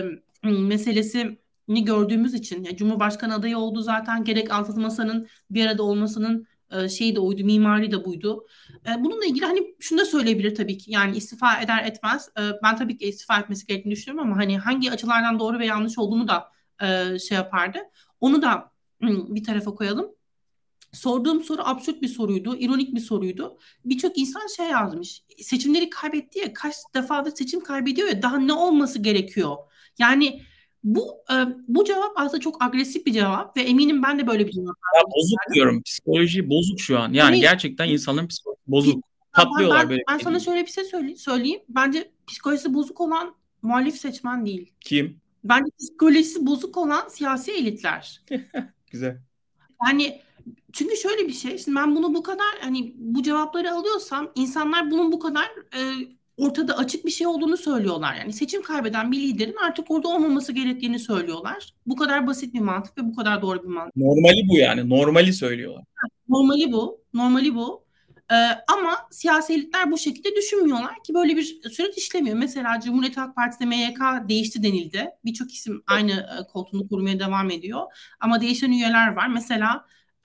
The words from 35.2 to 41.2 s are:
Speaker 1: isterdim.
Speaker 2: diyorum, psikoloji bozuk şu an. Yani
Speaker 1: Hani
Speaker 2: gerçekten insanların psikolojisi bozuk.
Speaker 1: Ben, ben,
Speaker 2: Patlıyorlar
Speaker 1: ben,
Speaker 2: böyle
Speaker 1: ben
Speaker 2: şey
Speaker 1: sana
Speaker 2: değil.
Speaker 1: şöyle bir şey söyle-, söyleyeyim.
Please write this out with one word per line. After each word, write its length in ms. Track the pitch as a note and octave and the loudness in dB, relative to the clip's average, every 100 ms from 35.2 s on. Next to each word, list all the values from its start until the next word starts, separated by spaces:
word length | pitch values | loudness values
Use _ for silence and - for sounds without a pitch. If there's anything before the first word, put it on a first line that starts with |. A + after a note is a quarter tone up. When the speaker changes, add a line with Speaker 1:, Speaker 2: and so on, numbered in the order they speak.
| E3 G#3 | 2 0
Speaker 1:
isterdim. 140 | G3+ | 2
Speaker 2:
diyorum, 280 | D3 C3 A#2 | 4 6 4
psikoloji 640 | - - - D#3+ F3 F#3 D3 | -2 -6 0 2 2 2 2
bozuk 300 | D3 F3 F#3+ | 2 2 -2
şu 200 | - B2+ | 0 0
an. 140 | A2+ | 2
Yani 60 | C3+ | 6
Speaker 1:
Hani 180 | D3 B2 | 6 8
Speaker 2:
gerçekten 500 | D3 F3+ D3+ C3 E3 | 6 4 0 -4 0
insanların 380 | D3 D3 C#3+ E3+ | 0 0 -2 -2
psikolojisi 400 | - - - - | -6 -10 -12 0
bozuk. 280 | C#3 C#3+ C3 | 4 4 2
Speaker 1:
Ben, 60 | - _ _ - | -4 _ _ 4
ben, 60 | |
Speaker 2:
Patlıyorlar 380 | F3 - - D4+ | 4 4 4 4
Speaker 1:
ben, 80 | - | 4
Speaker 2:
böyle 140 | - - | 0 -2
Speaker 1:
ben 80 | D4 | -2
Speaker 2:
şey 60 | |
Speaker 1:
sana 100 | F4 | 0
Speaker 2:
değil. 120 | F4 F4 | -2 0
Speaker 1:
şöyle 200 | F4 F4 | -2 -2
bir 60 | |
şey 120 | - | -6
söyle-, 320 | F#4+ F4+ C#4 | -6 -6 -6
söyleyeyim. 460 | E4+ | -6